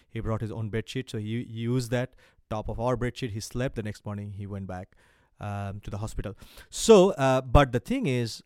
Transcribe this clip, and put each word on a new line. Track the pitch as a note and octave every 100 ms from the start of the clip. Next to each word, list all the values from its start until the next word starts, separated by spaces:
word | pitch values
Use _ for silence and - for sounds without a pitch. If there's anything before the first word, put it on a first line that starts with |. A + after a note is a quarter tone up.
| _
He | A2+
brought | G#2+ A2
his | A2+
own | G#2+ A2
bedsheet. | A2 A2 C3+ B2
So | A2+
he, | G#2+ A2+ -
he | A2+
used | A#2 B2+ A#2
that | B2 B2+ - - _ _
top | G#2+ G#2+
of | G#2+
our | A#2 B2
bedsheet. | B2 - B2+
He | G#2
slept. | - A#2+ C3 -
The |
next | G#2+ G2+ -
morning | G2+ G2+ G2
he | G2+
went | G2+ F#2+
back, | F#2 G2 _ _ _ _ _
um, | G2+ G2+ G2+ G2+
to | -
the | G#2
hospital. | A2 - A2 F#2+ - - -
So, | - - A3 F#3
uh, | - C3+ B2+
but | B2+ C3 C#3
the | A#2+
thing | - C4 G3+
is, | B2+ A#2 -